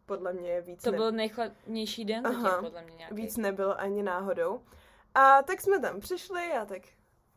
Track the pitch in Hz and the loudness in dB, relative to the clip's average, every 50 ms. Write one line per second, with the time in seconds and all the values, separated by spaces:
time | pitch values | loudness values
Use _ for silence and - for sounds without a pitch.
0 | _ - 202 170 185 185 180 180 175 175 175 180 175 175 175 180 - 240 196 208 | _ -8 -8 -6 -4 -6 -6 -6 -4 -4 -4 -4 -4 -6 -12 -4 -2 0 0 2
1 | 220 226 220 226 220 220 220 247 233 208 - - - - 226 226 220 214 - - | 0 0 0 0 -2 -2 -2 -4 -6 -6 -6 -12 -12 -8 -6 -6 -4 -6 -6 -6
2 | 220 208 220 226 254 285 262 240 240 196 185 180 202 165 170 170 165 165 - - | -4 -4 -4 -2 -2 -2 -2 0 0 2 2 0 -2 -6 -10 -12 -16 -18 -18 -18
3 | 165 165 220 208 226 214 214 233 220 196 196 190 196 196 196 - 190 196 202 208 | -14 -12 -8 -8 -8 -6 -4 -2 -2 0 0 0 0 0 0 0 -2 -2 -2 -2
4 | 202 190 180 180 196 196 180 - 165 170 208 247 - - - - - - - - | -2 -2 -2 -2 -2 -2 -2 0 -2 -2 -2 -6 -10 -16 -20 -20 -20 -20 -20 -20
5 | _ _ - 262 269 269 269 277 277 277 381 370 - 392 392 359 247 175 151 196 | _ _ 4 8 10 10 10 10 8 4 -2 -2 2 2 2 2 2 -2 -4 -6
6 | - - 359 349 - - 381 349 349 339 311 240 214 202 196 185 - - _ _ | -6 -6 -8 -8 -6 -6 -6 -4 -4 -2 -2 -4 -4 -6 -8 -12 -12 -16 _ _
7 | _ _ _ _ _ _ _ | _ _ _ _ _ _ _